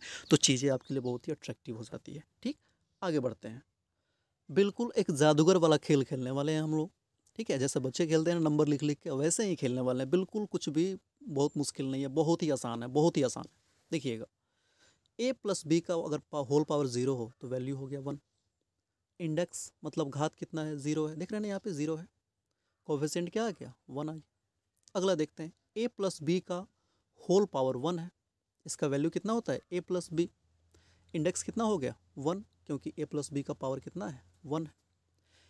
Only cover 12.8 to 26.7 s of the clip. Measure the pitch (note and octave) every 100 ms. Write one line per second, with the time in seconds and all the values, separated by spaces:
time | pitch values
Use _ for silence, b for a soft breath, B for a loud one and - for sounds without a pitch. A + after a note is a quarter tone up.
12.8 | A#2+ C#3 E3 C#3+ B2+ - - _ _ _
13.8 | _ D#3+ C3 A2+ A#2+ _ _ _ _ _
14.8 | _ _ _ - B3 B3+ G3+ F3+ D3 E3
15.8 | - E3+ C3+ D3 - D3 B2+ D3 D3+ D3
16.8 | C3+ A#2+ C3 B2+ A2+ - B2 B2+ C3 C3+
17.8 | C3+ C#3 C3+ D3 - _ _ _ _ _
18.8 | _ _ _ - E3 D#3 F3 - - -
19.8 | D3+ - D3 C3+ D#3 - - D#3+ D#3 D3
20.8 | C#3+ D#3 D3+ D#3 F3+ G#3+ G#3 G3 G#3+ D3
21.8 | D3+ D#3+ F3+ _ _ _ _ _ _ _
22.8 | - C#3+ D3+ F3 F3 A3 A3+ - B2 -
23.8 | - C3+ D#3 D#3 - _ _ _ _ _
24.8 | _ G3 F#3+ E3 D3+ - D#3+ - _ G#3+
25.8 | A#3+ - F#3+ - D3 F3+ - F3+ -